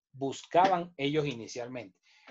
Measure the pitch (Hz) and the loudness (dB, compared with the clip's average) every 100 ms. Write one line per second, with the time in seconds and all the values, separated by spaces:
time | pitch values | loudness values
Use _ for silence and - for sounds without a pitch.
0 | _ 131 135 127 - 165 190 180 175 - | _ -6 -4 -4 2 4 6 4 -2 -4
1 | 139 151 147 117 104 123 120 127 98 _ | 0 0 0 -4 -8 -8 -8 -10 -12 _
2 | _ _ - | _ _ -20